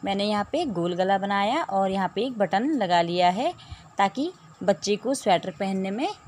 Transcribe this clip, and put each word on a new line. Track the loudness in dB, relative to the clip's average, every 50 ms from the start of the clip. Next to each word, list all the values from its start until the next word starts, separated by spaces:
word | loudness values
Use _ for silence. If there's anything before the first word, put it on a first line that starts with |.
| -4
मैंने | -2 -2 0 0
यहाँ | 0 0 0 -2 -2 -2
पे | -2 -2
गोल | -2 -2 -2 -2 -2 0
गला | 0 2 2 2 0
बनाया | 0 0 0 0 0 0 0 -2 -2
और | -2 0 0 0 2
यहाँ | 0 0 -2 -2 -2
पे | -2 -4
एक | -4 0 -2
बटन | -2 0 2 0 0 2 0
लगा | 0 0 2 4 2 2
लिया | 2 2 4 4 4
है | 4 2 -2 -2 -4 -6 -14 -16 -16 -16 -18 -20 -2 0
ताकि | 0 0 2 -2 -4 -4 -4 -10 -20 -20 -14 -6 0
बच्चे | 0 0 0 2 -2 -2
को | -2 0 -2 -4
स्वेटर | 0 2 2 2 2 2 -2
पहनने | -6 -4 -4 -2 -2 -2 -2 -4
में | -2 -2 -2 -4 -4 -6 -14